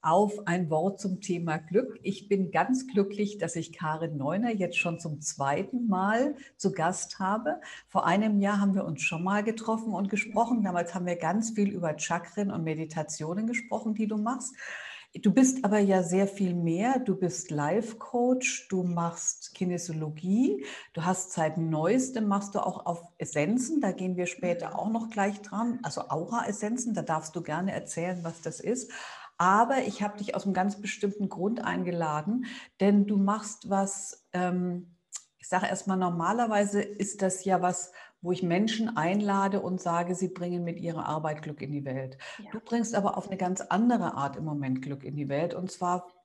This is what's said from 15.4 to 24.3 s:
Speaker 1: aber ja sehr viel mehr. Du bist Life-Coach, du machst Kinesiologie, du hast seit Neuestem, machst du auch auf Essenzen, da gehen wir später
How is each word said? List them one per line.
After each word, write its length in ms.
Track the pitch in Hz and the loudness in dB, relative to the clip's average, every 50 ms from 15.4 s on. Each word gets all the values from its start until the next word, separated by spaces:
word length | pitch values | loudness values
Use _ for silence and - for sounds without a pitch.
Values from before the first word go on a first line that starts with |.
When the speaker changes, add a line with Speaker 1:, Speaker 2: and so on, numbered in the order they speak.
| 262 262 262 262 - | 6 6 4 2 2
Speaker 1:
aber 140 | 202 202 214 | 4 4 6
ja 240 | 202 196 190 185 180 | 6 6 6 4 4
sehr 240 | 165 175 190 202 196 | 4 4 4 4 2
viel 260 | 196 - 202 180 175 | 2 0 0 2 2
mehr. 460 | 175 170 165 165 175 208 247 262 262 | 2 2 2 2 2 2 2 2 2
Du 160 | 254 - 185 | 2 0 0
bist 340 | - 185 175 175 - - - | 2 2 -2 -2 -2 -6 -4
Life-Coach, 1160 | - 151 147 151 175 214 226 - - - - - - 240 240 247 254 254 254 - - - - _ | -2 0 2 2 2 2 0 -2 -8 -12 -12 -4 0 2 4 4 4 4 2 -2 -4 -4 -6 _
du 140 | 190 185 180 | -2 0 0
machst 720 | 180 175 170 175 170 170 - - - - - - - - | 2 0 2 0 0 -2 -2 -4 -4 -4 -6 -10 -18 -4
Kinesiologie, 1080 | - 190 180 175 170 170 - 165 156 156 156 151 156 175 180 196 226 262 330 415 403 - - - - - - _ | -2 -2 0 0 -2 -4 -4 -4 -4 -4 -6 -6 -6 0 2 2 4 4 4 2 0 -4 -10 -12 -14 -16 -12 _
du 100 | 170 160 | -4 0
hast 280 | 175 185 - - - - | 0 0 0 -2 -6 -2
seit 240 | - 160 156 156 175 | 0 0 2 2 0
Neuestem, 680 | 165 160 160 156 156 175 233 262 254 - - 226 220 202 | 0 0 2 2 4 4 4 4 2 0 -2 0 2 2
machst 260 | 196 202 202 - - | 2 2 0 -2 -2
du 60 | - | -2
auch 260 | - - 170 - - | -2 -2 -4 -4 -4
auf 160 | 175 175 170 - - _ _ | -4 -4 -4 -6 -18 _ _
Essenzen, 640 | 160 - - 151 147 170 220 254 262 - 320 285 | -10 -4 0 0 2 2 2 0 0 2 0 2
da 100 | 247 196 | 2 2
gehen 260 | 180 - 185 185 180 175 | 0 0 -2 -2 0 0
wir 100 | 180 | -2
später 500 | 175 | -4